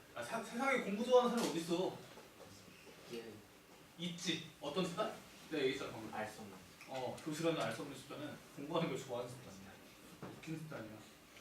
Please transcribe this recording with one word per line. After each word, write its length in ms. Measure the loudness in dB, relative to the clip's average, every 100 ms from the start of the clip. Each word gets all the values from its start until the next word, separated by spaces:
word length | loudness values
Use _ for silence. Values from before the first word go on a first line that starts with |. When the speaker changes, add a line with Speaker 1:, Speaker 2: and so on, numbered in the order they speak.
| -12
Speaker 1:
아, 80 | -8
사-, 200 | -2 -2
세상에 380 | 0 2 4 6
공부 220 | 4 2
좋아하는 320 | 10 10 10 6
사람이 140 | 4 2
어딨어? 380 | 2 4 2 0 -12 -16 -16 -16 -16 -16 -18 -18 -16 -16 -8
Speaker 2:
예. 200 | -8 -8 -12 -16 -20 -20 -20 -16 -6
Speaker 1:
있지. 520 | -4 -2 0 0 0 -6
어떤 240 | -2 2
집단? 300 | 4 4 0 0 -12 -14 -2
내가 120 | 4
얘기했잖아, 280 | 4 4 -2
방금. 200 | -4 -4
Speaker 2:
알 140 | -2 -4
수 120 | -4
없는. 160 | -10 -12 -14 -14 -4
Speaker 1:
어, 280 | -2 -2 -2
교실에는 360 | -2 2 4 4
알 120 | 2
수 80 | 0
없는 140 | -6 -8
집단은 400 | -8 -6 -6 -8 -12 -10
공부하는 320 | 0 2 2
걸 100 | 0
좋아하는 320 | -2 -2 -2
집단이야. 400 | -6 -12 -12 -14 -14 -16 -18 -16 -12
웃긴 360 | -10 -8 -6 -6
집단이야. 380 | -4 -6 -8 -10 -14 -18 -18 -18